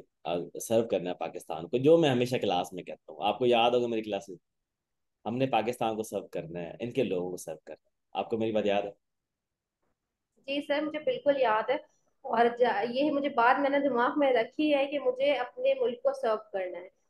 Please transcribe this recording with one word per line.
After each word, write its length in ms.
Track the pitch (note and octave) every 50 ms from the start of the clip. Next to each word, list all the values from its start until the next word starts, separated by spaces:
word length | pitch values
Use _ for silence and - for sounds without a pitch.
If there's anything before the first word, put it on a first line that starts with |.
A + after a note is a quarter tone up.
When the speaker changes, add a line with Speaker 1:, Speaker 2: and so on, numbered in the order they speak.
| - _ _ _ -
Speaker 1:
अ, 240 | D2+ F2 F2 - - -
serve 300 | D#2 - - A2+ A2+ A2+
करना 240 | A2+ G2+ F#2 F2 F2+
है 60 | F2 -
पाकिस्तान 480 | E2+ E2 E2 F2 - - E2 D#2+ E2
को, 100 | F2 -
जो 200 | B2+ C3 D3+ E3
मैं 120 | E3+ D#3+ C#3
हमेशा 280 | B2+ B2 B2 B2 B2+
class 320 | A#2 - G2+ F2+ F2+ F#2+ - F#2+
में 120 | F2 E2
कहता 280 | D#2 D#2+ - _ - D#2+
हूँ। 100 | C#2+ F2
आपको 220 | G#2 G#2+ G#2+ B2+
याद 300 | A#2+ A#2+ A2+ A#2+ B2 B2
होगा 120 | B2 A#2+
मेरी 140 | A#2 A#2 A2
classes, 360 | G#2+ G#2+ G2 G2 - - F2+ E2 _ _ _ _ _ _ _ _ _ _ _ _ _ _ _ _ -
हमने 200 | G#2+ A#2 B2+ C3+
पाकिस्तान 480 | C3 B2 A2 G#2 A#2+ A#2+ - A#2+ A2+ A2
को 80 | G#2 A2
serve 260 | - G#2+ G2 F#2 - -
करना 260 | F2+ E2 D#2+ E2+ F2
है, 180 | F2 E2 - -
इनके 220 | A#2 B2 A#2+ C3 A#2+
लोगों 280 | G#2 F#2 F2 F2+ F#2
को 60 | F2+
serve 220 | F2 - E2 D#2 - -
करना 220 | D#2+ D#2 - _ _
है। 320 | _ _ _ _ - -
आपको 160 | - - A#2
मेरी 140 | A2 A2+ A2+
बात 140 | G#2+ G#2+ G2+
याद 200 | G2+ G2 G2+ G2+
है? 60 | - - _ _ _ _ _ _ _ _ _ _ _ _ _ _ _ _ _ _ _ _ _ _ _ _ _ _ _ _ _
Speaker 2:
जी 220 | _ C4+ C#4 C#4+
sir, 240 | C#4+ - C#4+ D4+ D4+
मुझे 140 | D4 D4+ D4+
बिल्कुल 380 | D4+ C4 B3 B3+ - C#4+ C#4
याद 340 | C4+ B3+ A3+ G#3+ G#3+ A3 -
है। 140 | C#4 D4+ - _ _ _ _ _ _ _ -
और 320 | C4 A3+ A3+ A#3+ A#3 A#3+
जा-, 340 | A#3+ B3 A#3 G3 G3+ G#3+ A#3+
ये 200 | A#3+ C4 D4 D4+
मुझे 180 | C#4+ C#4 C#4 C#4+
बात 300 | - A#3 A#3 B3 C4 C#4
मैंने 200 | C#4+ C4+ C#4+ C#4+
दिमाग 380 | C4+ C#4+ A#3+ A#3 A#3+ C#4+ C#4+
में 160 | D4 C#4+ C4+ B3
रखी 380 | A3+ A3+ - - - D4+ D4+
है 160 | C#4+ C4+ C#4
कि 120 | C#4+ D4 C#4
मुझे 360 | B3+ B3+ B3 B3+ C#4 C#4+ C#4
अपने 380 | B3 B3 - - B3+ B3+ C4+ C4+
मुल्क 240 | C4 A#3+ A#3+ A#3
को 160 | - - B3+ C#4
serve 240 | - - A3+ G#3+
करना 400 | G#3+ - _ - G3 F#3 F3+ F3
है। 120 | F3 F#3 - _ _ _